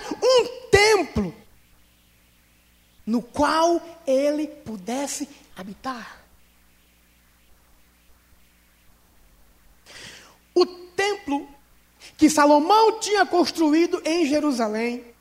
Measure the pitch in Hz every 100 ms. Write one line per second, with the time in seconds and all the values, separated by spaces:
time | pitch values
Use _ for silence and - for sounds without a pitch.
0 | - - 466 508 427 - - 392 427 415
1 | 302 226 185 - - _ _ _ _ _
2 | _ _ _ _ _ _ _ _ _ _
3 | - 233 - - 294 320 339 339 - -
4 | - 262 294 302 302 - - 220 180 254
5 | 277 - 294 - _ - 190 190 262 247
6 | 202 - _ _ _ _ _ _ _ _
7 | _ _ _ _ _ _ _ _ _ _
8 | _ _ _ _ _ _ _ _ _ _
9 | _ _ _ _ _ _ _ _ - -
10 | - - - _ _ 349 359 - - -
11 | 392 403 - 285 285 - _ _ _ _
12 | - - 302 311 294 294 320 415 440 427
13 | 370 403 370 359 320 - 311 311 339 349
14 | 311 339 294 302 294 247 220 214 233 240
15 | - _